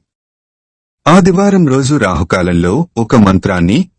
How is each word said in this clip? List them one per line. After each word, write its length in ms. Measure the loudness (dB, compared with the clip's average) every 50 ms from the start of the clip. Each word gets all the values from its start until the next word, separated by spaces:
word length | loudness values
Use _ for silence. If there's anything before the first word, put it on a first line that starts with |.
| _ _ _ _ _ _ _ _ _ _ _ _ _ _ _ _ _ _ _ _ 0
ఆదివారం 600 | 2 2 4 4 2 2 0 0 0 2 2 2
రోజు 280 | 2 0 0 0 0 0
రాహుకాలంలో 920 | 0 -2 -2 -2 -4 -4 -2 -2 -2 -2 -2 -2 0 0 0 -2 -2 -4 -6 -6
ఒక 180 | -6 -4 0 2
మంత్రాన్ని 760 | 2 4 2 2 0 -2 -4 -2 -2 -2 0 0 -2 -4 -6 _